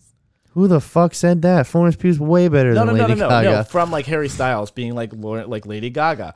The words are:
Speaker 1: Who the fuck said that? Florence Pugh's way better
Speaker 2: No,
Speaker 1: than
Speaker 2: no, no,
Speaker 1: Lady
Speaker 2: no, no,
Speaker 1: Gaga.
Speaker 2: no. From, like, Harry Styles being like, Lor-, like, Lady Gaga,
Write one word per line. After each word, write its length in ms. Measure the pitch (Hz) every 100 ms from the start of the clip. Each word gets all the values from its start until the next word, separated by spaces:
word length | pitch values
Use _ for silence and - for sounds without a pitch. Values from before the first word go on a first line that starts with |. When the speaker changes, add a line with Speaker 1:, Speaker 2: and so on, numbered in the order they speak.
| _ _ _ _ _
Speaker 1:
Who 180 | 170 196
the 140 | 156
fuck 320 | - 170 175
said 300 | - 175 175
that? 240 | 175 175 127
Florence 280 | 170 170 156
Pugh's 240 | 180 151
way 300 | 151 175 175
better 240 | 143 127
Speaker 2:
No, 120 | 117 -
Speaker 1:
than 20 |
Speaker 2:
no, 60 |
no, 140 | 113 -
Speaker 1:
Lady 120 | 208
Speaker 2:
no, 40 | 185
no, 20 |
Speaker 1:
Gaga. 220 | 120 -
Speaker 2:
no. 120 | 104
From, 260 | 107 175 170
like, 140 | 156 135
Harry 240 | 156 139
Styles 420 | - 127 110 104
being 240 | 127 120 120
like, 160 | 113
Lor-, 320 | 110 107 113 107
like, 200 | 107 101
Lady 240 | 107 123
Gaga, 440 | 151 160 139 82